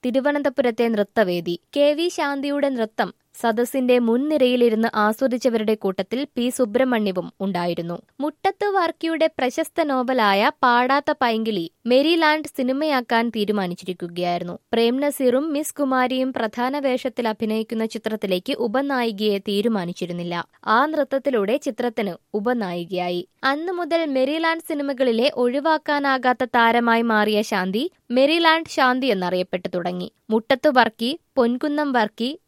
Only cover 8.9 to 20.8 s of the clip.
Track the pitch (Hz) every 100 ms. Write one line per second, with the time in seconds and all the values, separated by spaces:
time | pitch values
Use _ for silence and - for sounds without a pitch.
8.9 | - 330 330 320 - 247 - - - 311
9.9 | 262 247 262 214 196 240 - 254 240 254
10.9 | 277 294 294 247 220 220 202 165 _ 233
11.9 | 254 294 330 311 311 294 - 254 262 311
12.9 | 269 233 233 233 220 202 208 185 175 -
13.9 | 180 175 175 175 175 175 175 _ 226 233
14.9 | 254 285 277 254 247 320 285 302 - 277
15.9 | 262 254 262 262 262 220 240 247 285 269
16.9 | 254 262 226 240 214 220 220 220 220 220
17.9 | 220 214 214 196 180 220 285 226 247 277
18.9 | 262 233 196 214 202 196 202 220 214 175
19.9 | 180 175 175 175 170 - _ - 220